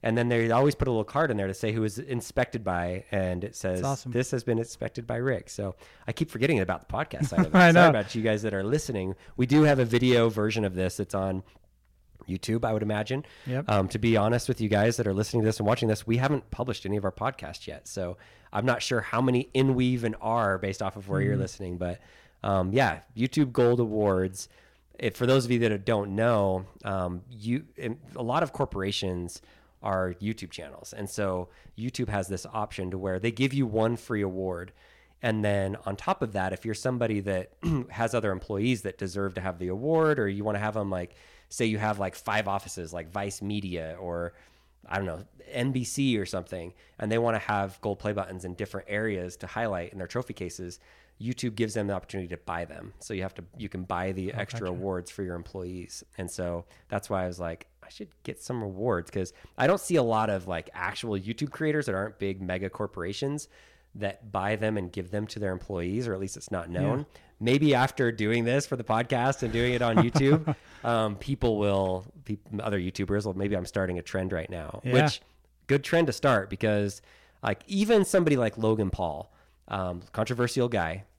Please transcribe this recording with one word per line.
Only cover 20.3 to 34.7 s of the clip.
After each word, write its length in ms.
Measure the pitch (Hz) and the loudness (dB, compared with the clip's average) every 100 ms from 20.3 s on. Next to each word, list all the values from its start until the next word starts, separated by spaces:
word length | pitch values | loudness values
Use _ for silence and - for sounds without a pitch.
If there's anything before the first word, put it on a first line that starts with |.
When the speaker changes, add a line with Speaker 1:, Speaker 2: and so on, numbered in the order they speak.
| 117 107 95 | 2 2 2
Speaker 1:
based 240 | 98 98 | 0 -2
off 160 | 98 101 | -4 -6
of 120 | 98 | -4
where 120 | 95 | 0
you're 120 | 98 | 2
Speaker 2:
Mm-hmm. 80 | 98 | 2
Speaker 1:
listening. 340 | 95 - 95 90 | -2 -6 -8 -4
But, 240 | 87 90 - - - _ | -4 -4 -12 -20 -20 _
um, 300 | 101 98 92 | 0 2 2
yeah, 280 | 110 123 78 - 110 | 4 2 0 -8 -4
YouTube 360 | 127 - 139 | 0 2 2
Gold 280 | 120 120 120 | 4 4 6
Awards. 680 | 117 107 104 92 95 95 - - - _ _ - | 2 2 4 4 2 -2 -16 -18 -20 _ _ -4
If, 180 | 117 - | -4 0
for 100 | 123 | 4
those 180 | 135 | 4
of 60 | 120 | 4
you 80 | 120 | 4
that 240 | 117 104 | 4 2
don't 300 | 98 110 101 | 2 0 2
know, 520 | 98 113 113 98 92 95 - | 2 4 4 4 0 -4 -12
um, 380 | 101 98 90 90 101 | -6 -2 -2 -4 -10
you, 340 | 120 107 123 156 - | -10 -2 -2 -4 -10
in, 220 | 123 120 - - | -8 -8 -12 -8
a 60 | |
lot 200 | 117 139 | -2 0
of 100 | 160 | 0
corporations 880 | - 139 101 95 101 98 90 87 - - - _ _ | 0 -2 0 -2 0 -2 -2 -4 -10 -18 -20 _ _
are 300 | 101 95 92 87 | -2 0 0 -2
YouTube 300 | 101 110 87 | -6 -6 -10
channels. 420 | - 73 - - | -12 -14 -16 -16
And 160 | - 101 | -10 -8
so 400 | - 101 92 90 - - - | -2 -2 -2 -4 -12 -20 -8
YouTube 320 | 117 - 120 | -8 -4 -2
has 180 | 104 90 | -2 -2
this 160 | 95 - | -6 -6
option 380 | 110 107 - 92 | -6 -6 -6 -6
to 80 | 92 | -4
where 200 | 95 92 | -4 -2
they 140 | 113 | -2
give 220 | 107 135 | 0 0
you 120 | 135 127 | 2 0
one 300 | 110 110 117 | 2 2 0
free 240 | - 110 | -2 0
award. 520 | 98 92 95 87 92 | 0 -2 -4 -4 -8